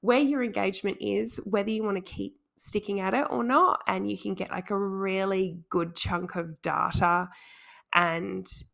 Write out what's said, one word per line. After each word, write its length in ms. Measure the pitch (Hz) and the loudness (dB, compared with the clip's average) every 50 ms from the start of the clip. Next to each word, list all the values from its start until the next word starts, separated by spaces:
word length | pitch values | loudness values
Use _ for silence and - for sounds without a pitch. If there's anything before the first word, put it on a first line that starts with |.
where 180 | - 196 240 262 | 2 4 4 4
your 240 | 294 269 294 269 247 | 4 2 2 0 -2
engagement 540 | 240 196 208 202 190 196 - - 202 - - | -2 -2 0 -2 0 -2 -2 -4 -4 -4 -4
is, 400 | - 208 202 202 220 226 - - - 202 | -4 -2 0 0 2 2 2 2 2 0
whether 200 | 190 208 202 208 | 0 0 0 0
you 140 | 220 220 220 | -2 -2 -2
want 140 | 214 196 190 | -2 -2 -4
to 160 | 185 - - | -6 -8 -10
keep 220 | - 196 196 - _ _ _ _ - | -10 -10 -10 -10 _ _ _ _ 8
sticking 420 | - - - 214 208 - 202 202 | 8 8 8 4 -2 -2 -4 -2
at 140 | 185 190 190 | -2 0 0
it 140 | 254 285 - | 0 0 0
or 140 | - 240 233 | -2 -2 0
not, 380 | 240 262 294 359 370 - - - - | 2 4 4 6 4 4 2 0 -2
and 220 | 190 190 196 - | -2 -2 -2 -4
you 80 | 208 185 | -6 -6
can 180 | - 208 196 | -6 -8 -6
get, 160 | 185 185 - | -6 -6 -8
like, 180 | - - 180 - | -6 -10 -6 -4
a 80 | 208 196 | -4 -2
really 800 | 202 196 190 190 196 190 190 190 190 196 196 190 190 185 165 175 165 _ | -2 -4 -4 -4 -4 -2 -2 -2 0 0 0 0 -2 -2 -4 -10 -12 _
good 260 | - 180 170 170 170 | -2 -2 -2 -2 -4
chunk 400 | - - - 180 175 180 170 - | -4 -4 -2 -2 -4 -4 -6 -6
of 260 | 180 170 165 160 - | -8 -8 -8 -10 -8
data 680 | - 170 151 - - - 170 - 185 175 175 175 180 180 - - - - - - - - - - _ _ - | -6 -4 0 0 0 0 0 2 2 2 2 2 0 -4 -10 -20 -20 -20 -20 -20 -20 -20 -20 -20 _ _ 2
and 540 | 175 175 170 165 170 180 196 185 190 185 - - - - - | 2 2 2 0 -2 -4 -4 -6 -6 -4 -4 -6 -6 -6 -12